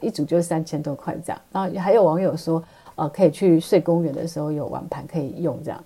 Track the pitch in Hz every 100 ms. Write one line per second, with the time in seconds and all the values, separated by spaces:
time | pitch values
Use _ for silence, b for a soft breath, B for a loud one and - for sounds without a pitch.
0 | 233 - 147 170 170 160 160 - 151 135
1 | - 165 - - _ 190 190 175 185 226
2 | 180 165 185 160 - 165 165 B B B
3 | 160 - 175 - 196 165 - 185 165 170
4 | 165 139 170 160 151 151 117 127 - 143
5 | 147 170 135 - 165 120 156 -